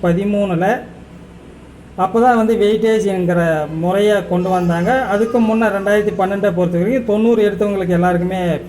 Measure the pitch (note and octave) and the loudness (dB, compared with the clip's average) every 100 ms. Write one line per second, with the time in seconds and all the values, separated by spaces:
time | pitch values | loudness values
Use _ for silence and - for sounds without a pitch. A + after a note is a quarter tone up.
0 | F3+ E3+ G3+ G3+ G3 E3+ F#3+ B3 - - | 0 0 0 -2 -2 0 0 -2 -6 -20
1 | - - - - - - - - - - | -20 -20 -20 -20 -20 -20 -20 -20 -12 -4
2 | F#3 A3+ B3 A#3 A3 G#3+ G#3 G#3+ A3 A3 | 0 2 4 4 2 2 2 2 2 2
3 | G3+ F#3 F3 F3 E3 D#3 D3+ D#3+ F3 G3 | 0 -2 0 0 0 0 -2 -4 -2 2
4 | G#3 G#3 F3 F3+ F3+ F#3 F3 E3+ F3+ C4 | 2 0 0 -2 0 0 0 0 0 0
5 | A#3 G3+ A3+ A#3+ A3 A3 A3 G3 G3 G#3 | 0 -2 0 0 2 2 0 0 0 0
6 | G#3 F3 F#3+ G3+ G3+ F3 F3 F3 F#3+ C4 | 0 -2 -2 0 -2 0 0 0 0 -2
7 | A#3 G#3 A3+ A3+ G#3 G3 G#3 G3 F3+ F3 | 0 0 2 2 2 0 -2 -2 0 0
8 | F3+ F3 F3+ F#3 F3+ D3 | 2 0 -2 -2 -2 -4